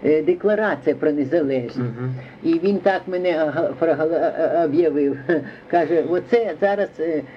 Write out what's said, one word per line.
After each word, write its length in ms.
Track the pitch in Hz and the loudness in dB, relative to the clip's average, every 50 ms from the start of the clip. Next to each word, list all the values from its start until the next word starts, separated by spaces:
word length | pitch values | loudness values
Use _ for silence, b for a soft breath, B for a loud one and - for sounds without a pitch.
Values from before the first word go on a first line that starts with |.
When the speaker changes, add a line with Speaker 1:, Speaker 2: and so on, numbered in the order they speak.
| - | 4
Speaker 1:
е, 180 | 143 151 156 151 | 4 2 4 4
декларація 720 | 147 180 175 - 202 214 208 220 208 165 135 - 156 143 | 2 0 2 2 0 2 2 2 0 -2 0 0 -2 0
про 160 | 139 - 156 147 | 2 2 0 0
незалежність. 640 | 147 143 131 147 170 156 139 139 131 120 120 - 131 | 0 -2 0 0 0 2 2 0 -2 -2 -4 -6 -4
Speaker 2:
Мгм. 360 | 127 120 110 117 123 131 131 B B B B B - | -4 -4 -4 -6 -6 -6 -6 B B B B B -2
Speaker 1:
І 100 | 165 165 165 | 0 0 2
він 200 | 165 196 202 185 | 2 0 0 2
так 240 | 180 196 190 180 - | 2 2 0 0 -2
мене 380 | 190 185 180 180 180 170 156 160 | -4 -4 -2 0 0 0 2 0
ога-, 260 | 151 139 156 170 196 - - | 0 0 -2 -2 -2 -2 0
прогла-, 340 | 165 165 151 139 156 160 170 | 0 0 2 2 0 0 0
е, 360 | 156 151 160 - - 165 151 - | 0 0 0 0 0 -2 0 2
е, 100 | 165 170 | 2 0
об'явив, 520 | 160 135 160 175 160 139 147 143 139 139 135 - - | 2 2 2 2 2 2 2 0 0 0 -2 -2 -2
<laughs> 420 | 170 151 135 - - - - - | -2 -2 -2 -6 -14 -18 -10 -2
каже, 340 | - 175 170 147 170 165 143 151 | 0 0 2 2 2 0 2 0
оце 440 | 170 180 175 - - 233 226 202 160 - | -2 -2 0 2 2 2 2 0 -2 0
зараз, 280 | 202 196 202 202 196 - - - | 0 0 2 0 -2 -4 -2 -6
е, 220 | 160 170 160 151 147 B B | -4 -2 -2 -4 -4 B B